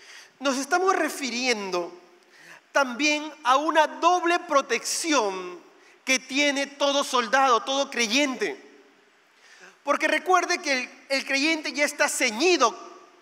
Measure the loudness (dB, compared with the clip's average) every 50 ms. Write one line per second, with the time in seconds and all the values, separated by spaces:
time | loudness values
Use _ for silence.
0 | -20 -20 -20 -20 -20 -20 _ -6 -4 -2 -2 -2 -2 0 0 0 2 2 2 2
1 | 0 -2 -4 -6 -8 -6 -4 -2 0 0 0 -2 -2 -4 -4 -4 -4 -6 -12 -18
2 | -20 -20 _ _ _ _ _ -20 -20 -20 -20 -20 _ _ 0 0 0 0 -2 -2
3 | 0 0 0 -2 -4 -8 -12 -6 0 2 2 2 2 2 2 2 2 2 0 0
4 | 2 2 2 4 2 2 0 0 0 0 0 0 0 0 -4 -4 -4 -4 -6 -4
5 | -2 0 0 2 0 0 -4 -6 -10 -10 -12 -16 -18 -20 _ _ -20 -20 -20 _
6 | -2 -2 -2 -2 -2 -4 -2 0 0 0 0 -2 -4 -6 -4 -2 -2 0 0 0
7 | -2 0 0 -2 0 2 2 4 4 4 4 2 2 0 -2 -2 -2 -2 -2 -2
8 | -2 0 2 0 0 0 -2 -4 -4 -4 -6 -8 -14 -20 -20 -20 -20 _ _ _
9 | _ _ _ _ _ _ _ _ _ -20 -20 -20 -20 -20 -20 _ -2 -2 0 2
10 | 2 0 0 0 2 2 2 2 2 2 -2 -4 -2 -2 -2 -2 -4 -8 -14 -14
11 | -6 -4 -4 -2 -2 -2 0 0 2 2 0 0 -2 -6 -2 -2 -2 -2 0 0
12 | -2 0 0 0 0 0 0 2 2 4 4 4 4 2 0 -2 -16 -18 -20 -20
13 | -20 -20 _ _